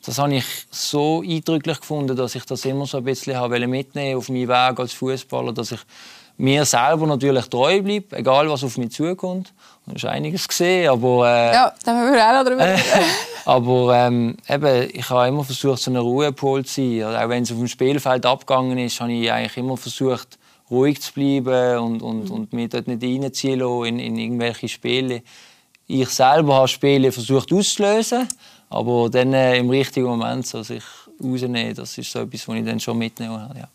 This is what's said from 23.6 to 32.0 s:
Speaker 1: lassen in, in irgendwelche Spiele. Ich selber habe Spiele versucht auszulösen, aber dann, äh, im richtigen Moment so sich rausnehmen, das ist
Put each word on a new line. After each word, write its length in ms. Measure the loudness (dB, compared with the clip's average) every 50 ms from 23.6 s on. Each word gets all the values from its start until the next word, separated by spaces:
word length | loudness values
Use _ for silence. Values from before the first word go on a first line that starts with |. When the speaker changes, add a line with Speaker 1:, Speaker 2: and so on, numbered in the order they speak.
Speaker 1:
lassen 240 | -2 -2 -2 -2 -2
in, 120 | -2 -4 -4
in 160 | -6 -6 -6 -6
irgendwelche 500 | -6 -4 -4 -4 -4 -4 -4 -6 -8 -10
Spiele. 540 | -10 -8 _ -2 -2 0 0 -2 -6 -8 -10 _ -20 -20 -20 -20 _ _ _ _ _ _ _
Ich 220 | _ 0 0 0 0
selber 480 | 2 4 6 6 6 6 6 6 6
habe 120 | 6 4 4
Spiele 440 | 2 0 2 4 4 4 4 2 0
versucht 400 | -2 -2 0 0 0 2 2 0
auszulösen, 760 | 2 2 0 0 0 2 2 2 2 0 0 -2 -2 -2 -4 -6 _ _ -20 -20 _ _ _
aber 400 | -4 -4 -2 0 2 2 2 2
dann, 240 | 2 2 2 4 4
äh, 240 | 4 4 4 4
im 140 | 4 2 2
richtigen 360 | 2 2 0 0 -2 -2 -2
Moment 400 | 0 0 -2 -2 -4 -4 -6 -6
so 160 | -8 -10 -10 -10
sich 180 | -10 -12 -14 -14 -16 -20 -20 -20 -20 -18 _ -6
rausnehmen, 520 | -6 -4 -4 -4 -4 -4 -4 -4 -4 -6
das 220 | -10 -12 -14 -12
ist 140 | -12